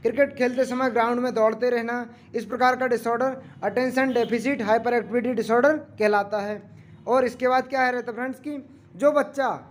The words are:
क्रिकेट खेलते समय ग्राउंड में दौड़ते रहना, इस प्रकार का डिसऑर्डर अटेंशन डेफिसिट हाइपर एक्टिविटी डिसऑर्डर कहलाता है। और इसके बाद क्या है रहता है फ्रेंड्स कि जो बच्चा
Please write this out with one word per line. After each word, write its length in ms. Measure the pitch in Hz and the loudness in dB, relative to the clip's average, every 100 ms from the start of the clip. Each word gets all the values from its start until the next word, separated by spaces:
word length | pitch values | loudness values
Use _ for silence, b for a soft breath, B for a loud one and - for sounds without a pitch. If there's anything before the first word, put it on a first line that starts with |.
क्रिकेट 320 | 226 220 277 - | -2 0 0 2
खेलते 280 | 247 247 | -2 0
समय 260 | 254 247 262 | -2 0 -2
ग्राउंड 300 | 233 226 240 | 0 0 0
में 120 | 247 | -2
दौड़ते 360 | 226 220 220 247 | 2 0 2 0
रहना, 380 | 240 233 240 233 B B | 0 -2 -6 -8 B B
इस 100 | 233 | -8
प्रकार 320 | 226 240 254 254 | -6 0 2 2
का 100 | 254 | 0
डिसऑर्डर 500 | 233 233 233 262 262 B B | 0 0 0 -2 -4 B B
अटेंशन 480 | 196 214 254 247 262 | -4 -2 -2 0 0
डेफिसिट 500 | 240 233 233 226 277 | 2 0 0 -2 -2
हाइपर 320 | 208 226 233 | 2 2 2
एक्टिविटी 400 | 240 180 233 233 | 0 0 -2 0
डिसऑर्डर 420 | 240 147 233 269 311 - - | -2 2 4 4 2 -2 0
कहलाता 420 | 214 208 202 214 | 2 2 0 -4
है। 200 | 202 208 - B B B - | -4 -8 -12 B B B 0
और 180 | 254 | 2
इसके 240 | 254 247 247 | 2 0 2
बाद 200 | 254 254 | 2 0
क्या 140 | 269 | 0
है 100 | 254 | 0
रहता 200 | 247 240 | 0 -6
है 40 | 226 | -6
फ्रेंड्स 240 | 262 262 | -6 -8
कि 180 | 302 294 - B B 170 | -10 -10 -12 B B 0
जो 160 | 277 | 2
बच्चा 360 | 294 269 277 262 156 - | 4 0 -2 -2 -2 -10